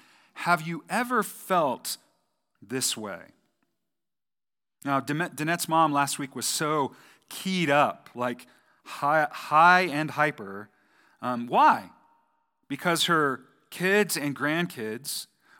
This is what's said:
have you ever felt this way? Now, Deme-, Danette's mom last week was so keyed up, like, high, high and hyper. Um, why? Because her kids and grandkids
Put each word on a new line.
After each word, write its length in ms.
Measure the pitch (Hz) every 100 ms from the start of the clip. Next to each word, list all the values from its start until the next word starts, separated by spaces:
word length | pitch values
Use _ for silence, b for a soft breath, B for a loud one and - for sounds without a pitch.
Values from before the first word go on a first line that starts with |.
| b b b -
have 260 | 175 170 160
you 160 | 170 -
ever 360 | 190 247 247
felt 720 | 196 - - 185 147 117 - - _ _ _ _ _ _
this 340 | 104 127 127 -
way? 260 | 107 85 - _ _ _ _ _ _ _ _ _ _ _ _ _ _ _ 139
Now, 140 | 135
Deme-, 340 | 127 151 175 123
Danette's 320 | 156 170 -
mom 240 | 160 156
last 280 | 143 139 -
week 160 | 139 -
was 100 | -
so 460 | - 151 151 131 B B B _
keyed 440 | - 190 185 156
up, 400 | 143 127 - -
like, 320 | 120 123 123 - b b b -
high, 420 | - 143 156 147
high 500 | - - 151 175 180
and 300 | 180 147 156
hyper. 580 | 139 151 - 98 98 104 b b b b b
Um, 240 | 123 123 120
why? 420 | 190 294 123 92 _ _ _ _ _ _ _ _
Because 380 | 139 180 165 -
her 360 | 165 143 127 - _ _
kids 440 | - 180 202 196 -
and 200 | 147 131
grandkids 920 | 143 160 175 131 110 113 143 - - b b b